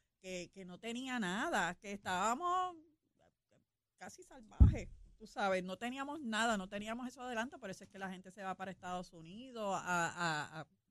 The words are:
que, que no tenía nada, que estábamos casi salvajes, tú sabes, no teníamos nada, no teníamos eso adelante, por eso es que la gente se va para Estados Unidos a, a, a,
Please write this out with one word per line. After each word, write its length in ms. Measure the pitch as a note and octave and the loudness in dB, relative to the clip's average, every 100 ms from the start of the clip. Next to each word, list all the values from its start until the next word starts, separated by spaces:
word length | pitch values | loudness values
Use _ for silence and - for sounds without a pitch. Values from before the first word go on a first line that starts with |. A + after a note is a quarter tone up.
| _ _ | _ _
que, 300 | F#3 F#3 F3 | -8 -6 -8
que 120 | - | -12
no 160 | F#3 F3 | -14 -10
tenía 400 | A3+ A#3+ C4 B3+ | -8 -6 -4 -2
nada, 540 | F#3 F#3+ D#4 B3+ E3+ F3+ | 0 0 0 2 0 -2
que 160 | G3+ | -8
estábamos 800 | G3+ G3+ F3+ G#3 B3 F4 F#4 F#4 E4+ D#4 _ _ _ - _ _ B2 _ _ _ _ | -8 -2 0 2 2 2 2 0 -4 -18 _ _ _ -20 _ _ _ _ _ _ _
casi 240 | F#3+ - | -16 -16
salvajes, 640 | F#4 D4 G#3+ - - B3 - - - - | -20 -20 -20 10 10 10 -2 -12 -20 -18
tú 80 | A3 | -12
sabes, 360 | C4+ G3+ F#3 | 0 2 2
no 140 | F#3 F#3 | 0 -4
teníamos 440 | A#3+ C4 C#4 D4+ | -4 -4 -6 -6
nada, 360 | B3+ G#3+ A#3 G#3+ | -2 2 4 2
no 120 | F#3 | -2
teníamos 380 | G#3 G#3 A#3 B3 | -6 -6 -6 -8
eso 160 | - | -8
adelante, 360 | B3+ A#3 B3 D4+ | -6 -2 -4 -6
por 120 | G3+ | -10
eso 140 | F#3 | -10
es 60 | G3 | -12
que 80 | F#3+ | -10
la 120 | F#3+ | -8
gente 200 | F#3 F#3+ | -8 -12
se 100 | F#3 | -10
va 140 | F#3+ F#3 | -8 -6
para 140 | F#3+ | -8
Estados 420 | F3+ F3+ F3+ F3+ | -8 -6 -6 -6
Unidos 640 | F3 D#3+ G3 C4 A#3 G#3 F#3 | -12 -16 -14 -12 -6 -2 -2
a, 320 | - F3 E3+ | 0 0 0
a, 520 | E3+ F3 D3+ C#3+ D#3+ | 0 0 0 -4 -8
a, 40 | D3 _ _ | -14 _ _